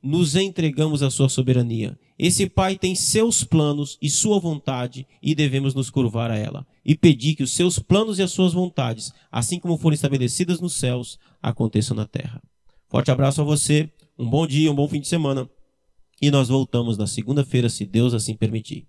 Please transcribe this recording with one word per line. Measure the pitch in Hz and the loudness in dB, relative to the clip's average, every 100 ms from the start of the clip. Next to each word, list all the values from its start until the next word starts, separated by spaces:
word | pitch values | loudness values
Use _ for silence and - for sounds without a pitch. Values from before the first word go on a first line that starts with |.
nos | 131 160 170 | -2 0 2
entregamos | 156 196 185 160 143 156 147 | 2 0 0 -2 0 -2 0
à | 139 | -2
sua | - 135 | 2 2
soberania. | - 127 127 120 113 107 - _ _ | 2 2 2 2 -2 -6 -8 _ _
Esse | 165 180 190 | 0 2 0
Pai | - 190 190 | 2 0 0
tem | 185 | -2
seus | 180 - 220 226 226 | -2 0 2 2 0
planos | - 160 151 147 143 - | 2 2 2 0 -6 -6
e | 147 | -4
sua | 135 220 202 | 0 2 2
vontade | 170 151 - 127 123 131 127 _ | 0 -6 -6 -6 -6 -10 -18 _
e | - | -2
devemos | 151 147 135 139 | 2 2 2 0
nos | 135 127 | -2 -2
curvar | - 123 113 117 | 0 0 0 -2
a | 110 | -4
ela | 107 - - _ | -4 -8 -14 _
e | - | -2
pedir | 156 170 131 127 | 4 6 6 2
que | 156 | 0
os | 131 | -2
seus | - 180 175 | 0 0 0
planos | - 190 220 190 | 2 2 2 -2
e | |
as | 185 | -2
suas | - 185 | 2 2
vontades, | 170 180 - 123 113 - - _ | 2 -2 -2 -4 -4 -10 -16 _
assim | - 117 175 | -4 -2 -4
como | 175 165 | -2 2
foram | 165 | 2
estabelecidas | 151 147 135 123 - 175 170 | 2 0 0 0 -2 -2 -2
nos | 175 | -2
céus, | - 127 123 120 - _ _ | -2 -2 -4 -8 -16 _ _
aconteçam | 110 113 113 107 107 110 | -6 -2 0 0 0 -4
na | 107 | -4
terra. | - - 117 _ _ _ _ _ | -8 -10 -14 _ _ _ _ _
Forte | 127 123 | -2 2
abraço | 127 139 139 | 2 2 0
a | |
você, | 147 151 - 151 151 _ _ _ | 0 0 2 0 0 _ _ _
um | 120 | -2
bom | 135 160 | 0 0
dia, | 139 156 | 2 2
um | |
bom | 143 147 | 2 0
fim | 147 | -2
de | 143 | -2
semana | 170 147 135 127 _ _ _ _ _ _ _ | -2 0 -2 -6 _ _ _ _ _ _ _
e | 143 | 2
nós | 143 123 | 4 4
voltamos | 135 131 120 120 104 | 2 0 -2 -2 -2
na | 104 | -4
segunda-feira, | - 107 143 135 127 120 | -4 -2 0 0 0 0
se | - | -2
Deus | 101 113 123 | -2 2 2
assim | 120 110 | 0 -4
permitir. | 110 110 110 - - | -2 -2 -4 -8 -14